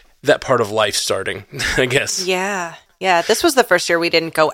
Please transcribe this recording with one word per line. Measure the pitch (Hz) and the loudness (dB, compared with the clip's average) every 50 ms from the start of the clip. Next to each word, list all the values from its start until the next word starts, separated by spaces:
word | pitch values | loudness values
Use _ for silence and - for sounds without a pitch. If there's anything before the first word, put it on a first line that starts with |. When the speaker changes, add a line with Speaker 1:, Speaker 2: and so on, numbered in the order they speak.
| _ _ _ _ - | _ _ _ _ 2
Speaker 1:
that | 139 139 - | 2 2 2
part | - - 131 120 | 2 0 2 2
of | 113 98 | 2 0
life | 107 110 107 104 101 | 0 0 0 0 0
starting, | - - - 101 95 95 98 92 92 101 - 143 143 | -2 -2 -2 -4 -4 -4 -6 -8 -10 -12 -12 -10 -6
<laughs> | - - - | -4 -2 0
I | 139 127 | 0 0
guess. | 123 131 139 104 - - - 185 | 2 2 0 0 -2 -4 -4 -2
Speaker 2:
Yeah. | 180 185 180 190 202 202 185 175 165 165 - _ _ _ - | -2 -2 -2 -2 -4 -4 -6 -6 -8 -12 -16 _ _ _ -2
Yeah. | 185 190 180 170 | 2 2 2 4
This | 170 - 427 - | 4 2 0 2
was | - 339 - | 2 2 2
the | 262 214 | 2 2
first | - 180 175 - - | 2 2 0 2 0
year | 170 165 | 0 0
we | 170 170 | 0 -2
didn't | 165 165 165 165 - | -4 -6 -12 -4 0
go | 160 156 147 | 2 2 2